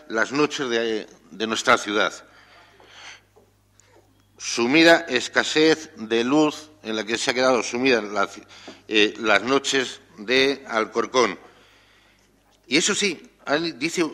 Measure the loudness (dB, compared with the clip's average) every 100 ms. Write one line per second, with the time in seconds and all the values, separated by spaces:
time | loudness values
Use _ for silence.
0 | -8 -4 -2 0 -2 -2 -4 -2 -2 -4
1 | -8 -20 -20 -8 -4 -2 2 2 2 0
2 | 0 -2 -20 -20 -20 -20 -20 _ -20 -20
3 | -20 -20 _ _ _ _ _ _ _ _
4 | _ _ _ -16 -8 -2 2 6 6 6
5 | 4 -4 0 -2 0 2 4 2 -2 -14
6 | -2 0 2 2 2 -2 -18 _ -8 -6
7 | -4 -2 -2 0 2 2 -2 -2 2 2
8 | 0 -2 -4 -4 -20 -20 -20 -20 -2 2
9 | 2 0 2 2 2 -2 0 -2 -4 -10
10 | _ -16 -2 2 2 -2 -4 -4 -2 -4
11 | -2 0 0 -2 -16 -20 _ _ _ _
12 | _ _ _ _ _ _ -2 -2 0 -2
13 | -2 -4 -16 _ -4 -4 -4 -6 -6 -2
14 | -4